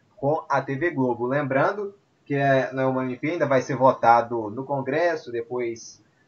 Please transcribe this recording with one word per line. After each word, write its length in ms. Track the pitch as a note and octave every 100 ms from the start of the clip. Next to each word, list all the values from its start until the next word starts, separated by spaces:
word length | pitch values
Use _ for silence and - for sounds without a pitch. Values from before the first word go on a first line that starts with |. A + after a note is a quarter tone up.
| _ -
com 300 | C3+ D#3+ -
a 120 | C#3
T 140 | C3+ C3+
V 160 | E3+
Globo. 340 | D3 B2+ A2+ A#2+
Lembrando 680 | C#3 C#3 C3+ E3 G3+ G3+ - _ _ -
que 100 | C#3+
é, 360 | C#3 C3+ B2
não 120 | C3+
é 20 | C3
uma 180 | C3
M 140 | B2+ B2
P, 140 | D3
ainda 160 | E3+ C#3+
vai 140 | C3
ser 140 | B2+ B2+
votado 760 | B2+ A#2+ A#2 A#2 A2+ A#2+ G#2+
no 120 | A#2
Congresso, 680 | C3+ C#3 B2+ D3+ F3 D#3 -
depois 720 | A#2 A#2 B2 A#2 A2+ - - _ _